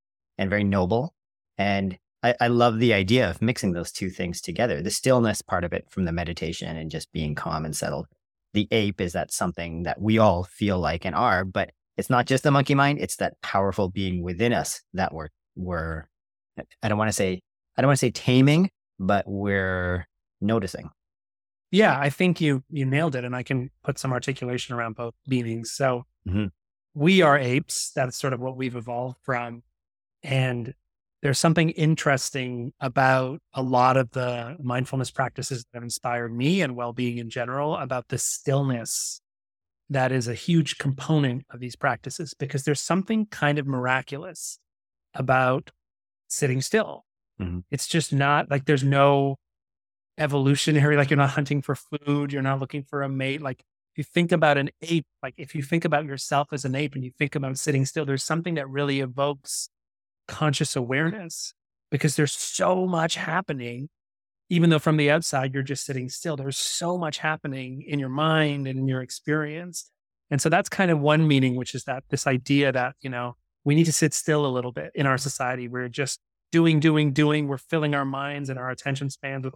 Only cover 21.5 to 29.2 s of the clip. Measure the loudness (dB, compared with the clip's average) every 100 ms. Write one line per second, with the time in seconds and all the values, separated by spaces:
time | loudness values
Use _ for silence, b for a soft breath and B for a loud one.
21.5 | _ _ 4 4 4 0 2 2 4 2
22.5 | 0 -2 -4 0 2 0 -2 -4 -6 -2
23.5 | -2 -4 -8 -6 -4 -2 -2 -4 -6 -4
24.5 | -6 -6 -6 -6 -8 -10 -10 -4 -2 -2
25.5 | -6 -8 -2 0 0 -6 _ -4 -2 -2
26.5 | -6 _ _ _ 0 4 6 6 6 4
27.5 | 0 -2 -6 -6 -4 -4 -2 -4 -4 -6
28.5 | -6 -6 -6 -8 -6 -6 -8